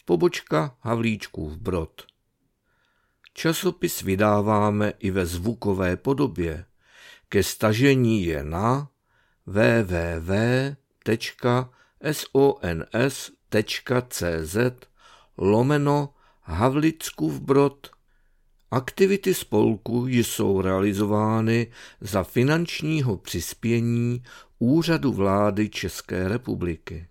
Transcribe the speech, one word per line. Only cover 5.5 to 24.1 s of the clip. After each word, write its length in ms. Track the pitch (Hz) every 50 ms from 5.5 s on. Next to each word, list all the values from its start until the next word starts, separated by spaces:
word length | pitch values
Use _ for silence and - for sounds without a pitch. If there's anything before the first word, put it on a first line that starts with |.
| 113 - - 104 95 95 92 90 90
podobě. 680 | - - 135 139 131 143 117 78 92 85 82 78 82 - - _ _ _ _ _ - - - - - _ _
Ke 140 | - 101 90
stažení 800 | - - - 113 110 107 113 135 139 135 131 120 113 113 104 90
je 180 | 82 80 69 71
na 460 | 76 80 90 104 120 127 139 147 - _ _ _ _ _ _ _ _ _ _ _
W 380 | - 95 104 117 123 117 117 104
W 360 | 90 90 85 85 85 85 82
W 560 | 82 90 95 107 113 120 123 131 135 139 143 - _ _ _ _ _
tečka 680 | - - - - - - - - 123 120 127 127 123 _ _ _ _ _ _
S 240 | - 151 151 - - - -
O 260 | 139 139 139 135 -
N 240 | - 87 85 80 - - -
S 380 | 110 - 143 - - - - - _ _ _
tečka 520 | - 107 107 - - - - - 123 123
C 440 | 123 - - - 90 87 85 82 80
Z 300 | 80 90 110 123 127 127 - - _ _ _ - - - - _ _ _
lomeno 760 | - 92 98 107 113 123 139 151 147 143 143 143 147 143 143 - _ _ _ _ _
Havlickův 960 | _ - 85 92 117 135 131 151 151 160 160 - - - - - 156 160 143 131
Brod. 520 | 139 139 135 139 143 139 139 - - - - _ _ _ _ _ _ _ _ _ _ _ _ _ _ _
Aktivity 640 | 110 135 123 - - - 196 190 202 196 - 190 175
spolku 720 | - - - - 107 113 113 113 92 - - 113 120 123
jsou 540 | 131 127 120 110 - - - 107 98 98 95
realizovány 1080 | 92 95 95 95 101 104 95 98 107 101 107 104 107 110 113 110 110 113 117 117 113 - - - - - - _
za 220 | - 95 95 95 87
finančního 920 | - - 117 127 139 156 165 170 - - - 151 156 160 156 131 123 95
přispění 1080 | - - - - 87 - - - - - 113 117 117 117 117 117 120 120 120